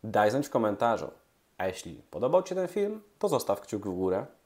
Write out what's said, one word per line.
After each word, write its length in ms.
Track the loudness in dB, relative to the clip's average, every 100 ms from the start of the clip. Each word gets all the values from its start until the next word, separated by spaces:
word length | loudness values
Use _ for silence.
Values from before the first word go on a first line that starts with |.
Daj 280 | 2 4 4
znać 160 | 4 0
w 20 |
komentarzu. 640 | 0 0 2 2 2 -4 -12 _ _ _ -6
A 100 | -4
jeśli 280 | -4 -12 -16
podobał 480 | -12 -2 2 2
Ci 120 | 2 -4
ten 120 | -2
film, 340 | 0 -2 -4 -14 _
to 100 | 0
zostaw 320 | 0 0 -4
kciuk 260 | -4 -6 -4
w 80 | -2
górę 300 | 0 0 -4 -14